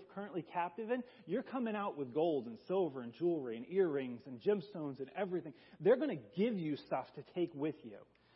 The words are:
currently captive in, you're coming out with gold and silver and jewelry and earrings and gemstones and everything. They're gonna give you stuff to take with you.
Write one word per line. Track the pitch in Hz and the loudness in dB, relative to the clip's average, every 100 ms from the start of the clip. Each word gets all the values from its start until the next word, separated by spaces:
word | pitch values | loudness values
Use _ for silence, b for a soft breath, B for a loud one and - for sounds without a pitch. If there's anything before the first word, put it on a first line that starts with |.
| - | -4
currently | 196 202 180 151 | -10 -6 -6 -4
captive | 180 175 226 220 | -2 -2 -4 -2
in, | 254 240 B - | -2 -4 B -4
you're | 226 | -4
coming | 254 262 226 208 | -2 -2 -2 -2
out | 202 147 | -2 -4
with | 131 | -2
gold | 139 170 143 117 | 2 4 2 -2
and | 110 - | -10 -2
silver | 190 165 131 | 2 2 -2
and | 117 | -8
jewelry | 113 175 160 127 113 | 0 2 2 -2 -6
and | 127 | -2
earrings | 190 175 139 127 117 139 | 4 4 4 -2 -6 -10
and | 123 | -2
gemstones | 196 208 - 175 147 135 | 2 2 0 -6 -6 -4
and | 131 185 | -6 -4
everything. | 196 175 160 - B B | -2 -2 -4 -14 B B
They're | 170 247 | 6 6
gonna | 294 160 - 180 | 4 -2 -4 2
give | 233 196 | 2 2
you | 156 139 | 0 -2
stuff | - 139 120 147 | -2 -4 -4 -12
to | - | -8
take | 175 165 143 | -2 -2 0
with | 156 - | -4 -4
you. | 113 101 - _ b | -12 -16 -18 _ b